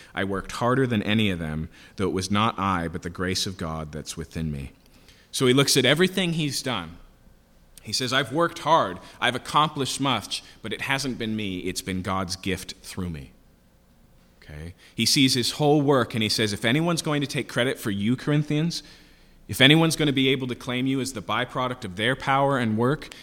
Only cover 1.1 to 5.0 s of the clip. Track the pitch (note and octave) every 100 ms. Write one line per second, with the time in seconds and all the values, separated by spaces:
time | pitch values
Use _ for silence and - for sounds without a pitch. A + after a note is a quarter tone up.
1.1 | A2 G#2 F2 D#2+ D#2 D#2 - - - F#2+
2.1 | F2 F#2 G#2 A2 - G2 F2+ E2+ E2+ F2
3.1 | E2+ F2+ F#2 G#2 F#2 E2 D#2+ D#2 D2+ -
4.1 | - D#2 E2+ D#2+ C#2+ C2+ - - -